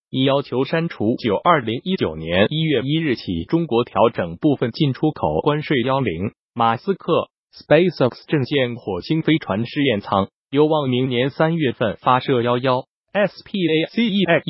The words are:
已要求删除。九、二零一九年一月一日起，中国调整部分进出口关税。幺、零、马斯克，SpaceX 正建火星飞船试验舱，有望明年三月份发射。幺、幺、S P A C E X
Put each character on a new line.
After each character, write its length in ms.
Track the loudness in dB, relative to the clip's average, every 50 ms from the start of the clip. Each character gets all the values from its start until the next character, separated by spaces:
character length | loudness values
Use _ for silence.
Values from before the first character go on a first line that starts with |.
| _ _
已 140 | -4 -2 0
要 180 | 2 0 0 -2
求 220 | -4 -2 -2 -2
删 260 | -2 -2 -2 -2 -4
除。 260 | -4 -4 -2 -2 -2
九、 200 | -2 0 -2 -2
二 260 | 0 2 2 2 2 2
零 180 | -2 -6 -6 -4
一 140 | -6 -4
九 200 | -2 -2 -4 -4
年 320 | -6 -6 -2 2 2 2 2
一 100 | 2 -2
月 220 | -2 0 0 0 0
一 180 | -2 -2 -2
日 140 | 0 -2 -2
起， 300 | -4 -4 -6 -4 -4 -4
中 220 | -2 -2 -2 0
国 160 | 0 0 0 0
调 260 | 0 2 2 2 2
整 260 | 2 0 -6 -6 -6
部 200 | -2 0 0 2
分 140 | 2 -2 -4 -2
进 200 | -2 -2 -2 0
出 180 | 0 -2 -2 -2
口 280 | -2 -4 -2 0 0
关 220 | 0 0 0 -2 -2
税。 180 | -2 -2 0 0
幺、 140 | 0 0 0
零、 320 | -2 -2 -4 -4 -6 -8 _ _ _ _ -4
马 220 | 0 0 0 0
斯 160 | 0 -2 -4 -6
克， 380 | -4 -2 0 0 0 0 -4 _ _ _ _ _ -12 0
SpaceX 600 | 4 4 4 4 2 2 2 0 0 0 -4 -8
正 160 | -2 -2 -2 0
建 320 | 0 0 0 0 -2 -4
火 260 | -8 -6 -6 -6 -6
星 220 | -4 -2 -2 -2 2
飞 160 | 2 0 0
船 260 | 0 -2 -2 -2 -2
试 180 | -4 -4 -2 0
验 160 | 0 0 0
舱， 280 | -2 0 0 0 0 0 _ _ _ -4
有 160 | 2 2 2
望 240 | 4 2 0 0 0
明 180 | 0 0 0 0
年 220 | 0 0 0 0
三 260 | 0 0 0 0 2
月 160 | 0 0 -2 0
份 240 | 0 -2 -2 -2
发 240 | -2 0 2 2 2
射。 220 | 2 0 0 0 2
幺、 160 | 0 0 0
幺、 260 | 0 0 0 0 -2 _ _ _ _ _
S 320 | -2 0 0 0 -2 -8 -20
P 160 | -10 -6 -2
A 280 | 0 0 2 0 0 -2
C 140 | -2 0 0
E 200 | 0 2 0 2
X 200 | 4 2 2 2